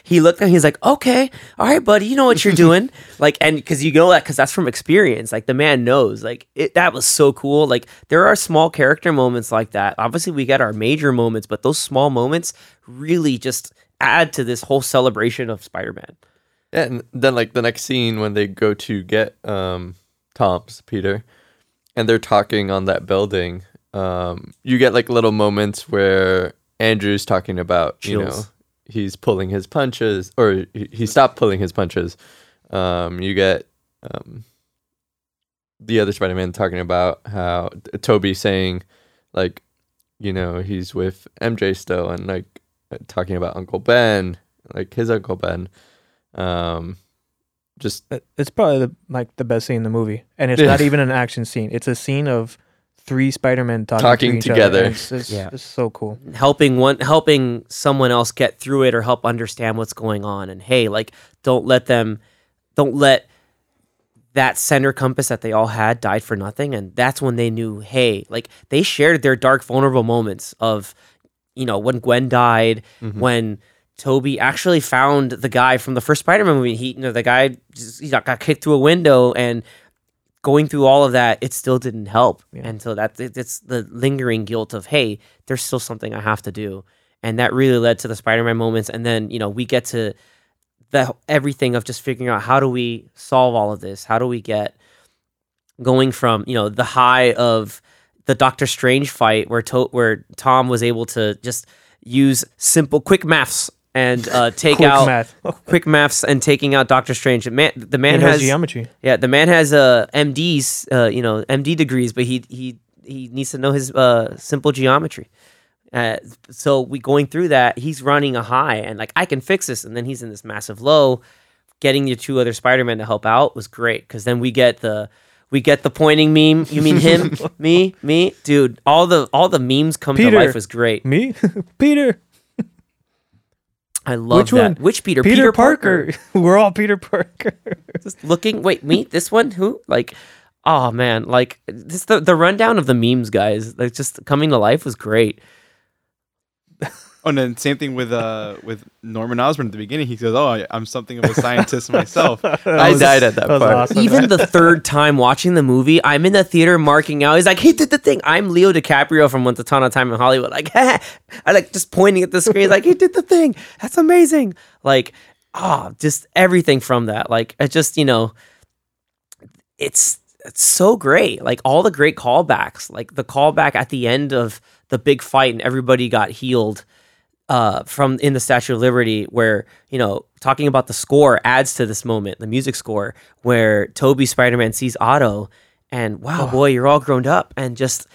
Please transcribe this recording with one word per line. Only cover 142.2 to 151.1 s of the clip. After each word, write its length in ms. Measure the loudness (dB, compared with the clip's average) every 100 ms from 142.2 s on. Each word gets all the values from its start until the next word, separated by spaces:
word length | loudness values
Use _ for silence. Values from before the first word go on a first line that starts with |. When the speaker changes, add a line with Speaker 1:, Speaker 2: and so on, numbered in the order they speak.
Speaker 1:
the 140 | 4
rundown 440 | 4 2 2 2 2
of 80 | 2
the 80 |
memes, 360 | 2 2 0 0
guys, 480 | 0 0 -2 -6 -6
like, 160 | -6
just 300 | -6 -10 -12 -4
coming 240 | -2 0
to 80 | 2
life 260 | 2 0
was 100 | -2 -12
great. 440 | -2 0 0 -2 _ _ _ _ _ _ _ _ _ _ _ _ _ _ -14 -14 -20 _ -4
Speaker 4:
Oh, 40 |
and 80 | -2
then 180 | -2 -4
same 220 | -4 -4
thing 160 | -6
with, 180 | -6 -4
uh, 460 | -4 -4 -8 -10 -12
with 220 | -12 -14 -16 _
Norman 380 | -12 -8 -6 -2
Osborn 280 | -2 -2 -6
at 40 |
the 60 | -10
beginning. 280 | -8 -8 -6
He 80 |
goes, 200 | -6 -2
"Oh, 120 | 0 0
I, 200 | -2 -6
I'm 140 | -10
something 320 | -10 -12 -12